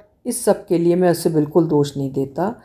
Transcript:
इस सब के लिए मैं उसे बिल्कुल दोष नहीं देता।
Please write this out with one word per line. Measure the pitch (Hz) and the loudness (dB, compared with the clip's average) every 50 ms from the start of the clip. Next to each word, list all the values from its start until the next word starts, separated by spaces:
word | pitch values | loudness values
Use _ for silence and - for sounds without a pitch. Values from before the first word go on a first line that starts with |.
| - _ _ _ _ | -18 _ _ _ _
इस | 254 233 - - | -8 -8 -2 0
सब | 220 190 - - - | 0 0 0 -2 -2
के | 180 165 | -2 0
लिए | 170 170 170 | 2 2 2
मैं | 175 185 180 | 4 4 2
उसे | 165 - - 180 | 2 2 0 0
बिल्कुल | 160 156 147 147 - 175 165 165 | 0 0 0 0 2 0 2 2
दोष | 156 147 143 143 - 143 | 2 2 0 0 -2 -4
नहीं | 139 135 | -6 -4
देता। | 135 139 135 135 - - 170 208 247 - - | -4 -6 -6 -6 -4 -4 -4 -4 -6 -8 -14